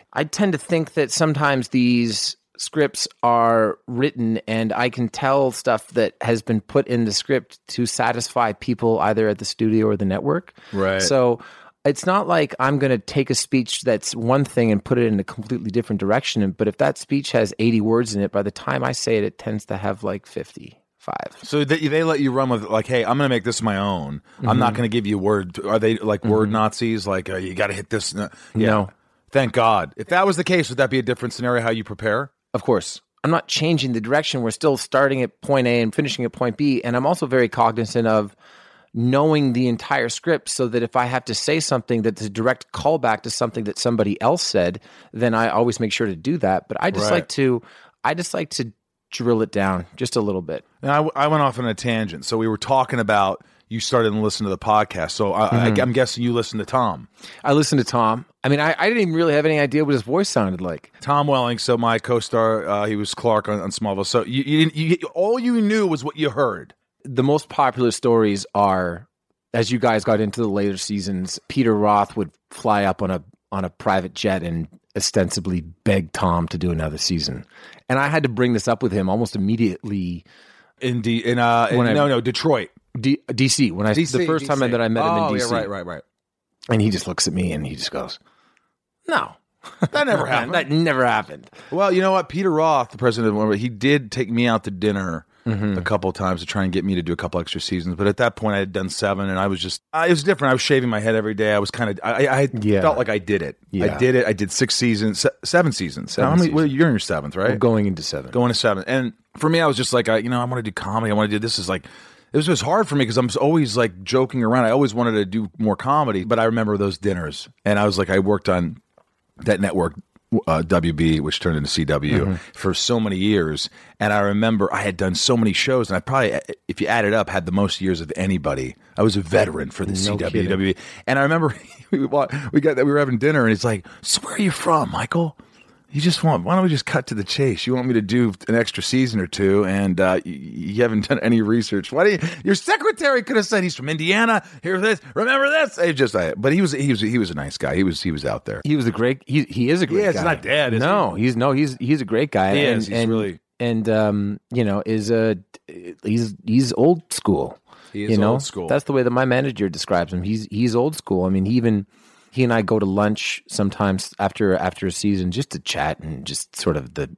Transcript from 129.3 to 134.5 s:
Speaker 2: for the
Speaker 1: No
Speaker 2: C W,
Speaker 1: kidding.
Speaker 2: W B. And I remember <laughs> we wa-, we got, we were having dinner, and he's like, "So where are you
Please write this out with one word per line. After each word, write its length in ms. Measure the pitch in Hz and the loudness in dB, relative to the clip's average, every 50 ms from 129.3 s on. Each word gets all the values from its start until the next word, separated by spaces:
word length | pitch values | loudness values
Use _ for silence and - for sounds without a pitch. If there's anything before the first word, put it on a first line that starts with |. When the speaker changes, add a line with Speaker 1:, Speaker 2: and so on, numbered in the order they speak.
| 95 95 95 87 78 - - - | 2 2 2 2 0 -4 -6 -8
Speaker 2:
for 140 | - - 95 | -8 -6 -6
the 80 | 98 | -4
Speaker 1:
No 40 | 95 | -4
Speaker 2:
C 140 | 95 95 104 104 | -2 -2 -2 -2
W, 140 | 101 87 87 | -2 -4 -2
Speaker 1:
kidding. 180 | - - 92 90 | -2 0 0 0
Speaker 2:
W 240 | 95 95 95 98 92 | 0 0 2 0 0
B. 60 | - - - - - - | -2 -6 -18 -20 -10 -4
And 120 | - 131 139 | -2 0 2
I 40 | |
remember 320 | 139 143 160 170 160 143 113 - - - - | 2 2 2 2 0 0 -2 -6 -12 -20 -20
<laughs> 160 | - - - | -20 -8 -4
we 160 | 196 139 135 | -2 -2 0
wa-, 220 | - 135 143 135 - - 147 139 123 | 0 0 0 0 0 -4 -6 -6 -2
we 80 | - 147 | 0 2
got, 160 | 143 156 143 | 2 2 2
we 80 | 127 135 | 2 2
were 140 | 143 143 147 | 2 2 2
having 200 | 143 131 127 113 | 2 2 0 0
dinner, 220 | 131 147 156 143 | 2 2 2 4
and 100 | 120 113 | 4 4
he's 140 | 110 98 - | 2 2 0
like, 220 | 120 107 95 - - - - | -2 -2 -4 -6 -12 -18 -10
"So 180 | - - - - | -6 -4 -4 -4
where 120 | - - - | -4 -4 -2
are 60 | - | 0
you 80 | 208 185 | 0 0